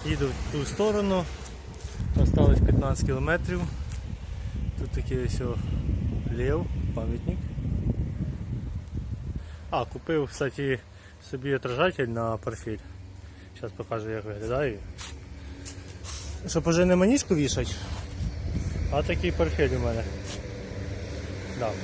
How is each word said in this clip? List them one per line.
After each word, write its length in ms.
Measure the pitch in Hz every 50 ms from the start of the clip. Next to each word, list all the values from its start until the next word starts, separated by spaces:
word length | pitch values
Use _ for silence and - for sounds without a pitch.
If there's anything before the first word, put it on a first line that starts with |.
| -
Їду 240 | 151 156 143 143 135
в 240 | 120 - - -
ту 120 | - 147 139
сторону. 600 | - - - 202 214 208 208 202 196 190 185 165 - - - - - - - - - - - - - - - - - - -
Осталось 380 | - - - - 147 - - -
п'ятнадцять 460 | - - - 131 139 135 131 - -
кілометрів. 560 | 147 135 131 135 151 165 175 165 - 180 175 175 151 - - - - - - - - - - - - - - - - - - - - - -
Тут 120 | 143 127
такий 340 | - 127 120 - 131 127 123
ось 160 | 120 - -
о 160 | 127 123 120 - - - - - - - - - - - - - - - 117
лев, 300 | 120 123 - 147 165 - - - - - - -
пам'ятник. 440 | 117 113 117 117 117 - - - - - - - - - - - - - - - - - - - - - - - - - - - - - - - - - - - - - - - - - - - - - - - - - -
А, 140 | - 143 117
купив, 440 | - - 127 - - 165 156 143 -
кстати, 520 | - - 147 131 - - 143 139 131 117 - - - - - - - - - -
собі 240 | - 131 127 143 139
отражатель 540 | 127 - 123 123 127 165 185 185 - 135 117
на 280 | 117 117 117 113 113
портфель. 420 | 101 - 127 110 - - 113 110 - - - - - - - - - - - - - - - -
Щас 160 | - - 110
покажу, 380 | - - 113 - 117 113 107 110
як 140 | 110 107 101
виглядає. 540 | 107 104 104 110 113 123 135 151 131 107 98 90 - - - - - - - - - - - - - - - - - - - - - - - - - - - - - - - - 185
Щоб 180 | - 165 156
уже 180 | 170 165 170 180
не 120 | 180 180
манішку 380 | 180 185 208 262 277 - - 196
вішать, 420 | 151 143 123 - - 120 - - - - - - - - - - - - - - - - - - - - - - - - -
а 100 | 139 143
такий 300 | 156 - 175 - - 175
портфель 440 | 160 - 175 156 - - 147 131 131
у 20 | 127
мене. 260 | 120 120 113 113 110 - - - - - - - - - - - 95 95 - - - - 98 98 - - - - - - - - - - - 123
Да. 140 | 120 107 101 98